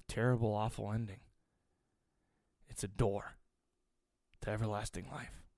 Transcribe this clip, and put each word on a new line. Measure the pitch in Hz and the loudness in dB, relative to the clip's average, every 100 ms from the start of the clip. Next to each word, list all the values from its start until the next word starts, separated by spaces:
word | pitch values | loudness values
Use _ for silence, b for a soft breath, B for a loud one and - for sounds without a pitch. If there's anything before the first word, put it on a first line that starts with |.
| - | -6
terrible, | - 120 123 113 | 2 4 6 4
awful | 104 110 - 104 | 4 0 -2 -2
ending. | 107 113 98 - _ _ _ _ _ _ _ _ _ _ _ _ _ - | -2 -2 -8 -18 _ _ _ _ _ _ _ _ _ _ _ _ _ -14
It's | - | -8
a | 101 | -2
door | 101 113 101 - - _ _ _ _ _ _ _ _ _ _ | 2 4 2 -4 -12 _ _ _ _ _ _ _ _ _ _
to | - | -4
everlasting | 107 110 104 107 - 82 | 0 0 0 -4 -6 -8
life. | - - - - | -10 -10 -14 -18